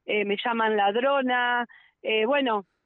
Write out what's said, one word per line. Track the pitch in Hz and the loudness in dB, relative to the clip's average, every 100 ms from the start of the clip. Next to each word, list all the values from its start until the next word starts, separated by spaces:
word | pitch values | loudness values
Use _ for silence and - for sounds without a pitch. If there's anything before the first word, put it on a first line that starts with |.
| - | -6
eh, | 214 | -2
me | 202 202 | -2 -2
llaman | 247 233 220 214 | -2 -2 0 2
ladrona, | 202 214 269 277 254 247 247 240 240 - _ _ | 2 2 2 2 0 0 0 -2 -4 -10 _ _
eh, | - 220 220 | -4 0 2
bueno, | 285 262 208 185 _ | 2 0 -2 -4 _